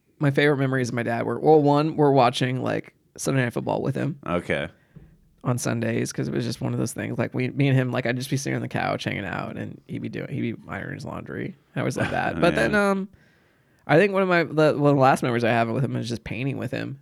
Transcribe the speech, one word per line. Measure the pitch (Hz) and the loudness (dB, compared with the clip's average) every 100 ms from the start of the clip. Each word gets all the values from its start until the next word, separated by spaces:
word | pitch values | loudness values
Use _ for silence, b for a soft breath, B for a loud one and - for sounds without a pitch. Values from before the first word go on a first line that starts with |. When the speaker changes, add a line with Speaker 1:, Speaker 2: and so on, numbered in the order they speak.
| _ _ | _ _
Speaker 1:
my | 147 | 0
favorite | 139 147 139 | 4 4 4
memories | 135 131 123 | 2 0 -2
of | 120 | -2
my | |
dad | 117 117 117 | -2 -2 -2
were, | 120 | 2
well, | 151 156 | 6 6
one, | 143 143 156 151 | 8 4 2 2
we're | 143 | 4
watching, | 135 123 127 131 127 | 6 4 4 0 -2
like, | 117 107 - _ _ - | -2 -4 -6 _ _ -8
Sunday | - 135 | -2 0
Night | 120 | 0
Football | 135 127 107 | -2 -2 -2
with | 120 131 | 0 -2
him | 135 - - | -4 -4 -4
Speaker 2:
Okay. | 87 - 76 78 b b b b b _ _ | -2 0 -2 -2 b b b b b _ _
Speaker 1:
on | - 123 | -2 -2
Sundays, | 127 117 113 117 127 | 0 -2 0 -2 -4
'cause | - 135 | -4 -6
it | |
was | 139 120 | -4 -4
just | 120 | -4
one | 123 | -4
of | 120 | -4
those | 117 | -4
things. | - 110 120 | -6 -6 -4
Like, | 110 | -4
we, | 123 127 | -2 -4
me | 123 143 | 0 2
and | 131 | 2
him, | 127 | 2
like, | 120 120 | -2 -2
I'd | 123 | -4
just | 127 | -4
be | 135 | -4
sitting | 135 127 | -2 -4
on | |
the | 123 | -4
couch | - 90 101 | -4 -2 -4
hanging | - 98 95 | -4 -6 -6
out, | 92 98 - | -6 -8 -8
and | 107 - - | -12 -12 -12
he'd | 120 | -10
be | 117 | -8
doing, | 117 - | -8 -8
he'd | 127 120 - | -6 -6 -6
be | - | -10
ironing | 98 85 101 | -10 -10 -10
his | - | -10
laundry. | - - - 117 - _ - | -10 -10 -8 -10 -12 _ -6
I | |
always | 123 127 | -4 -2
loved | 110 | -2
that. | 90 90 85 | -2 -2 0
Speaker 2:
<laughs> | |
Speaker 1:
But | - | 0
Speaker 2:
Yeah. | - | 2
Speaker 1:
then, | 117 208 | 2 2
um, | 202 196 190 b b b b b b b - | 2 0 -4 b b b b b b b 0
I | 147 | 2
think | 202 | 4
one | 190 | 2
of | 190 | 2
my, | 175 139 | 2 2
the, | 151 156 123 | 2 2 4
one | 147 | 4
of | 139 | 6
the | |
last | 131 147 | 6 4
memories | 139 117 | 2 0
I | 117 | 2
have | 117 117 | 2 2
with | 120 | 0
him | 120 123 | -2 -2
is | 117 | -4
just | 117 | -6
painting | - 104 135 117 | -6 -6 -4 -4
with | 113 | -6
him | 117 117 139 | -6 -8 -10